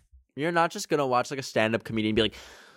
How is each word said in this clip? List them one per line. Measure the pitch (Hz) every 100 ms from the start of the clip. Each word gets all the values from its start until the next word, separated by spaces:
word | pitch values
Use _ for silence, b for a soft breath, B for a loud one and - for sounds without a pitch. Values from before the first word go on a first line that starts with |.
| _ - _
you're | - 156
not | 170 170
just | 208 -
gonna | 151 135
watch, | 123 123
like, | 135
a |
stand-up | 127 120 110 113
comedian | - 110 107
be | 110
like, | 110 B B B B